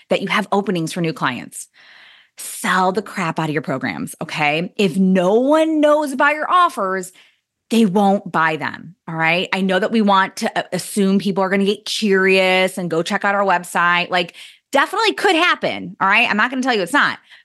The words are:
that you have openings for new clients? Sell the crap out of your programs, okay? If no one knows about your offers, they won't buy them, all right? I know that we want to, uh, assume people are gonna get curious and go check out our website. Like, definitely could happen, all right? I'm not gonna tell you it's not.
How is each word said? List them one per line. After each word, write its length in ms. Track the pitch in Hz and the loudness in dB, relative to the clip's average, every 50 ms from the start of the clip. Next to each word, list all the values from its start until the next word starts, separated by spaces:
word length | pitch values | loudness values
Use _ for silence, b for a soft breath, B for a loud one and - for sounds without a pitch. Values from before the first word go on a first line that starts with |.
| B B | B B
that 120 | - - | -2 -2
you 60 | 196 | -2
have 200 | 190 - 214 196 - | -2 -2 -4 -2 0
openings 420 | 196 202 196 220 185 170 160 156 - | -2 -2 0 0 -2 -2 -4 -4 -4
for 80 | 185 | -4
new 120 | 170 160 147 | -4 -4 -4
clients? 540 | - 160 135 123 104 - - - - - - B B B B B B B B B B B B B | -2 -4 -4 -4 -4 -8 -14 -16 -18 -18 -20 B B B B B B B B B B B B B
Sell 540 | B - - - - - 202 185 185 185 180 | B -16 -14 -12 -6 -4 -2 0 0 0 0
the 120 | 180 208 202 | 0 -2 -6
crap 340 | - - 202 180 160 160 - | -6 -6 -6 -4 -4 -4 -4
out 100 | 160 156 | -4 -4
of 40 | 147 | -4
your 80 | 156 | -4
programs, 540 | 139 - 135 127 - 110 85 71 80 - - - | -4 -4 -4 -4 -4 -6 -6 -6 -8 -10 -10 -10
okay? 520 | 170 - - 156 151 147 147 160 180 208 - | -12 -8 -4 -2 0 0 0 -2 -4 -4 -2
If 200 | - 208 185 151 | 0 0 0 2
no 380 | 190 190 185 185 185 180 185 208 | 2 2 4 4 4 4 4 4
one 440 | 233 254 277 302 320 320 320 320 302 | 4 4 4 4 4 2 2 2 2
knows 320 | 294 294 294 311 302 269 | 4 4 4 2 0 -2
about 220 | 277 254 294 285 302 | -2 0 2 2 2
your 160 | 311 294 - | 0 -2 0
offers, 640 | - 359 349 330 - - 196 185 190 190 180 - - b b b b b b b _ _ _ - | 2 2 2 2 0 -2 -4 -2 -2 -4 -6 -8 -14 b b b b b b b _ _ _ 0
they 160 | 226 226 226 | 2 4 4
won't 460 | 190 175 214 202 196 196 202 - 175 | 4 4 4 4 4 2 0 -2 -2
buy 240 | 165 165 160 160 160 | 0 0 2 2 0
them, 400 | 143 143 - - - - 165 175 _ _ | -2 -6 -8 -8 -10 -14 -20 -20 _ _
all 80 | - 165 | -10 -4
right? 320 | 160 160 160 165 180 185 - - | -2 0 2 2 0 -2 -2 -2
I 80 | 190 | -2
know 180 | 190 190 185 185 | 0 0 0 0
that 120 | 214 208 | 0 0
we 100 | 226 226 | 2 2
want 360 | 214 202 196 190 190 - - | 2 4 4 2 2 0 -2
to, 200 | - 226 - - | -4 -6 -4 -4
uh, 60 | 175 - - - | -4 -6 -4 -6
assume 460 | 175 - - - 214 196 190 196 196 | -8 -8 -4 -2 0 2 2 2 0
people 240 | 165 202 180 185 190 | 0 -2 -2 -2 -2
are 60 | 185 | 0
gonna 160 | 190 196 196 | 0 0 0
get 200 | 196 208 - - | 0 -2 -2 -6
curious 920 | - - - 220 202 190 190 190 190 190 190 190 185 185 185 185 185 185 | -8 -6 -2 0 2 2 4 4 4 4 4 4 4 4 2 2 0 -2
and 120 | 196 180 170 | -4 -6 -4
go 140 | 160 160 170 | -2 -4 -2
check 200 | - 208 196 - | -2 -2 -2 -2
out 120 | 202 202 | 0 0
our 100 | 202 202 | 0 2
website. 640 | 190 180 175 180 - - 185 170 175 175 175 175 - | 2 0 0 -2 -2 -2 0 2 2 2 0 0 0
Like, 260 | 180 175 180 170 - B B B B B B B | -2 -2 -2 -4 -8 B B B B B B B
definitely 420 | - 277 302 311 370 403 453 415 302 | 0 0 0 0 0 0 0 0 0
could 220 | - - 403 349 | 0 2 2 2
happen, 600 | 311 349 349 311 - - 147 104 - - 175 196 - | 4 2 2 0 0 -2 -4 -4 -6 -8 -10 -6 -2
all 80 | 185 | 0
right? 220 | 190 202 226 240 - | 2 2 2 2 2
I'm 80 | 196 | 0
not 120 | 208 220 254 | 0 0 0
gonna 120 | 277 262 | -2 -2
tell 120 | 247 262 240 | -2 0 0
you 80 | 208 | 0
it's 120 | 175 170 - | -2 0 0
not. 260 | 285 220 151 113 - B B B B | 0 0 0 -2 -6 B B B B